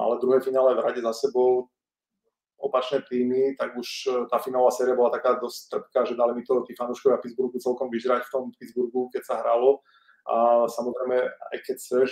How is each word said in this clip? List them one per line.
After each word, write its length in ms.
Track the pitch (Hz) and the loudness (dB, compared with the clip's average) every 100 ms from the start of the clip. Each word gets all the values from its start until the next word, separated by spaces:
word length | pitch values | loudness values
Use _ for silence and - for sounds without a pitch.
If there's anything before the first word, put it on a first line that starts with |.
ale 160 | 113 120 | -2 0
druhé 240 | 123 131 | 2 2
finále 320 | 131 131 131 | 2 2 4
v 80 | 113 | 4
rade 240 | 120 117 117 | 0 -2 -4
za 80 | |
sebou, 560 | 113 135 123 127 127 127 _ _ _ _ _ _ _ _ _ | -2 -2 2 2 2 0 _ _ _ _ _ _ _ _ _
opačné 480 | 143 127 127 139 - | -2 -2 0 -4 -2
týmy, 480 | 123 123 127 135 135 | -2 0 0 0 -2
tak 180 | 120 120 | -6 -8
už, 100 | 113 - 135 | -10 -8 -4
e, 20 | 123 117 | -2 0
tá 100 | 117 | -2
finálová 300 | 131 127 127 | -2 2 4
séria 260 | - 127 123 | 4 0 2
bola 160 | 120 | 2
taká 240 | 117 127 123 | 2 0 0
dosť 320 | 120 - - | -2 -10 -8
trpká, 380 | 107 - 127 110 | -10 -4 -2 -2
že 100 | 117 | 0
dali 160 | 120 | 0
mi 80 | 123 | 0
to 240 | 117 127 - | -2 -2 -2
tí 80 | |
fanúškovia 480 | 113 120 120 135 120 | -8 -8 0 2 2
Pittsburghu 400 | 123 123 127 123 | -2 -4 -4 -2
celkom 300 | 127 123 127 | -4 -4 -4
vyžrať 340 | 117 127 120 - | -4 0 0 0
v 60 | |
tom 120 | 135 123 - | -6 -6 -12
Pittsburghu, 540 | 117 123 120 123 123 | -12 -4 -4 -2 -4
keď 100 | 123 - | -6 -6
sa 80 | 117 | -4
hralo. 420 | 117 117 127 139 _ _ _ _ - | 2 4 4 2 _ _ _ _ -4
A 400 | 117 117 120 117 | 2 4 4 2
samozrejme, 560 | 117 120 113 127 127 | -2 -6 -4 -2 0
aj 360 | 127 - - - | -2 -6 -12 -12
keď 140 | - - | -8 -10
chceš 320 | - 127 127 | -2 0 4